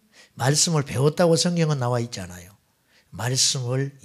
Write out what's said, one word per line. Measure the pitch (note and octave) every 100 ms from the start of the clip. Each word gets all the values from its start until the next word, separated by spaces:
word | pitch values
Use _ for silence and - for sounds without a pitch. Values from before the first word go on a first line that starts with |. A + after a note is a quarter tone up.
| _ _ - -
말씀을 | B2 D3 F3 D#3
배웠다고 | C#3 B2 D3 D3+ F3 E3
성경은 | F3 F3 D#3 C#3+
나와 | B2 B2
있잖아요. | A#2 G#2 F2+ F2+ F2 - _ _ _ _ _
말씀을 | E2+ A#2+ C3 - C#3 A#2+ C3 C#3 C#3